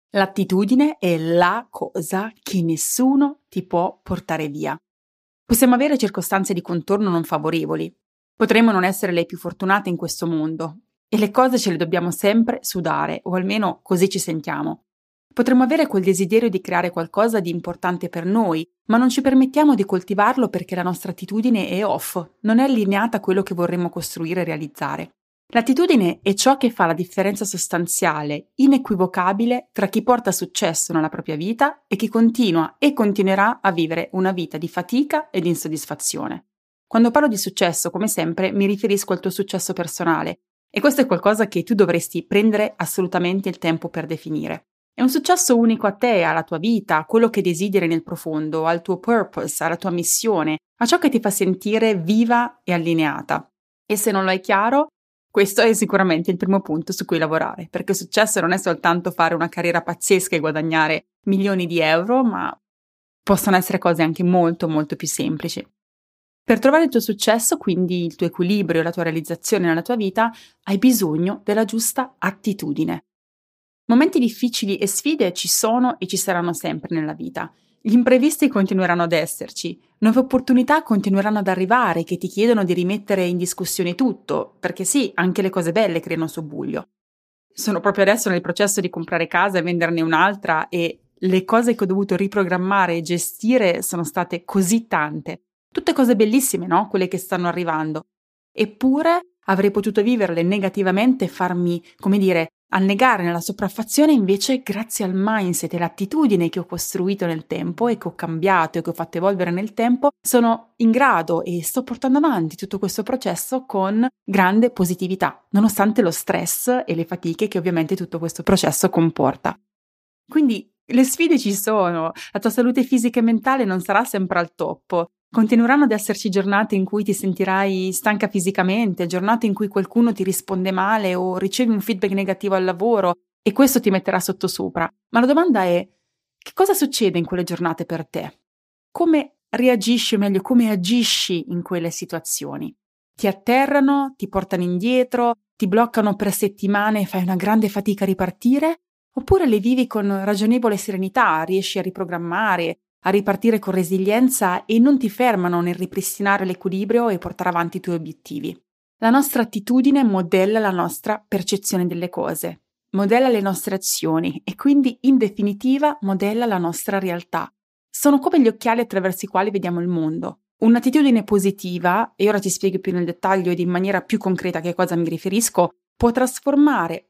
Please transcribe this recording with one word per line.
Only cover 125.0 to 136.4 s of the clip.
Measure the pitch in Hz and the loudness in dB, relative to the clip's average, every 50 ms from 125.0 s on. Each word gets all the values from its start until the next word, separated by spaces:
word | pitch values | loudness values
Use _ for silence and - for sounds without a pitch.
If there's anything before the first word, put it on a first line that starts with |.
| 170 - _ _ _ _ | -2 -4 _ _ _ _
Continueranno | - 226 226 214 247 226 233 233 262 294 294 | 0 2 2 4 4 4 4 4 4 4 4
ad | 247 220 | 4 2
esserci | 208 208 - 208 202 - 220 | 0 -2 -4 -6 -4 -4 -2
giornate | 180 196 190 196 202 202 220 214 - | -2 0 0 0 0 0 0 0 0
in | 190 190 | -2 -2
cui | 185 - 208 208 | -2 -2 -4 -2
ti | 208 202 | -2 -2
sentirai | - - 190 185 - 196 185 190 190 196 196 190 185 185 185 185 | -2 -2 -4 -2 -2 -2 0 0 0 0 0 -2 -2 -2 -4 -4
stanca | - - 214 208 202 214 202 | -2 0 0 0 0 -2 -2
fisicamente, | - 202 175 190 196 - 185 185 190 220 233 208 175 - 180 | -2 -2 -2 0 0 0 0 0 2 0 0 0 -2 -2 -4
giornate | 170 180 180 180 202 233 233 233 | -4 -2 -2 0 0 0 0 0
in | 220 196 | -2 -2
cui | - 220 202 | -2 -4 -2
qualcuno | - 202 190 - - 233 233 233 | -2 -2 -4 0 0 2 2 2
ti | 220 - 185 | 0 0 -2
risponde | 190 185 - - - 190 185 185 190 | -2 -2 -4 -4 -6 -4 -4 -2 -2
male | 190 190 190 196 220 220 208 185 180 | -2 0 0 0 0 0 0 -2 -2
o | 180 185 185 180 | -2 -2 -2 -2
ricevi | 185 185 196 - - 254 226 | -2 -4 -2 0 0 2 2
un | 226 208 190 | 2 0 0
feedback | - 226 190 202 202 190 | -2 -2 -2 0 0 0
negativo | 196 196 190 190 185 - 202 190 | 0 -2 -2 -4 -4 -2 0 0
al | 185 185 | 2 2
lavoro | 185 180 175 190 233 233 208 190 180 175 - _ _ _ _ _ | 0 -2 0 0 2 2 2 2 0 0 -2 _ _ _ _ _
e | 220 202 | 0 4
questo | - 277 262 - 240 | 4 4 4 4 2
ti | - 214 | 2 2
metterà | 190 190 185 - 185 185 | 2 2 0 0 -2 -2
sottosopra. | 175 - 190 - - 180 - - 190 185 175 175 165 165 - _ _ _ | -2 -2 -4 -4 -4 -4 -4 -4 -6 -6 -4 -4 -4 -6 -6 _ _ _
Ma | - 233 | 0 2
la | 240 | 4
domanda | 254 285 302 349 370 262 208 185 | 4 4 4 4 4 4 2 2
è, | 180 175 175 190 - _ _ _ _ _ _ _ _ _ | 2 2 0 0 -4 _ _ _ _ _ _ _ _ _
che | _ | _